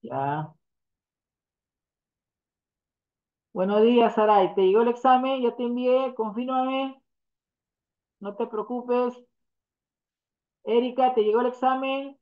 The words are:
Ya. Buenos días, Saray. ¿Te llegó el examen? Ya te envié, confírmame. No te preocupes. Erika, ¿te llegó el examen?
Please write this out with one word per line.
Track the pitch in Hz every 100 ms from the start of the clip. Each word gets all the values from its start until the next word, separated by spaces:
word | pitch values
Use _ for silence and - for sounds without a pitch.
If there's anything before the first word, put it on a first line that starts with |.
Ya. | 113 131 139 147 156 _ _ _ _ _ _ _ _ _ _ _ _ _ _ _ _ _ _ _ _ _ _ _ _ _ _ _ _ _ _
Buenos | - 185 208
días, | 226 247 226 220
Saray. | 214 208 185 196
¿Te |
llegó | 185 202
el | 233
examen? | 233 262 254 262 269
Ya | 240 233
te |
envié, | 240 240 247 254 262 247
confírmame. | 220 202 247 262 262 262 269 262 _ _ _ _ _ _ _ _ _ _ _ _
No | 196 202
te | 233
preocupes. | 214 202 247 240 247 247 247 _ _ _ _ _ _ _ _ _ _ _ _ _ _ -
Erika, | 233 247 247 254 254
¿te |
llegó | 214 214
el | 247
examen? | 247 262 262 269 269 277 277